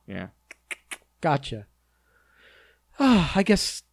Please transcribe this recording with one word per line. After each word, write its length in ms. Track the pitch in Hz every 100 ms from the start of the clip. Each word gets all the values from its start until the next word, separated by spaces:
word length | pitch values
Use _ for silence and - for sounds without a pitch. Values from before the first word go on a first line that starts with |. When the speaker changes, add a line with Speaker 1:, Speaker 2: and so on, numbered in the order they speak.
| -
Speaker 1:
Yeah. 220 | 95 92 - _ - - - _ - _ _
Speaker 2:
Gotcha. 460 | 165 143 139 110 101 _ _ _ _ _ _ _ _ _ _ _ _ -
Ah, 320 | 269 220 156
I 80 | 190
guess 400 | 196 202 - - -